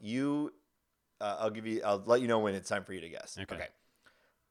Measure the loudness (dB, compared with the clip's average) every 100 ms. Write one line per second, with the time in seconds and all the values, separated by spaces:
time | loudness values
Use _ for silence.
0 | -4 -2 0 0 -2 -8 _ _ _ _
1 | _ -6 -4 0 -2 -2 -4 -2 2 2
2 | 6 6 6 4 4 0 -2 -4 -4 -10
3 | -10 -12 -12 -12 -10 -8 -10 _ _ _
4 | _ _ _ _ _